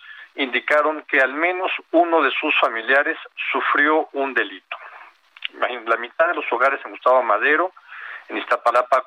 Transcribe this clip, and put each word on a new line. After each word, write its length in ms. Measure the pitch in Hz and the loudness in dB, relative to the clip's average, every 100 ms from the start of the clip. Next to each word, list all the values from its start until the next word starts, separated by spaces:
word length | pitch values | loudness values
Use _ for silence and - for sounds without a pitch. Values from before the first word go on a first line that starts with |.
| - - - - | -20 -20 -14 -6
indicaron 640 | 135 120 - 151 147 156 | -4 -4 0 2 2 -2
que 180 | - 143 | -2 0
al 120 | 131 | 0
menos 360 | 143 175 180 190 - - | 0 -2 -2 -4 -6 -2
uno 320 | 160 170 165 | 2 4 4
de 80 | 135 | 2
sus 220 | - 156 - | 0 -2 2
familiares 580 | 139 113 113 139 151 160 - - - | 0 0 0 2 2 -4 -10 -10 -4
sufrió 560 | 135 127 135 147 156 - | -2 0 2 2 2 0
un 220 | 139 135 | -4 -4
delito. 420 | 117 101 95 - - - - - _ _ - - | -2 -4 -6 -14 -16 -16 -20 -20 _ _ -14 -12
Imagínense, 380 | - 110 123 113 | -4 -4 -4 -2
la 60 | 113 | -4
mitad 320 | 120 - - | -2 0 0
de 60 | |
los 180 | - - | 0 -2
hogares 280 | 120 135 135 | 0 0 0
en 80 | 113 | -8
Gustavo 300 | 98 123 127 | -2 2 4
Madero, 500 | 117 104 131 156 180 - - - - - - | 4 2 2 2 0 -6 -20 -18 -16 -16 -10
en 100 | 104 | -8
Iztapalapa 640 | - 120 120 120 123 127 | -2 0 2 2 4 0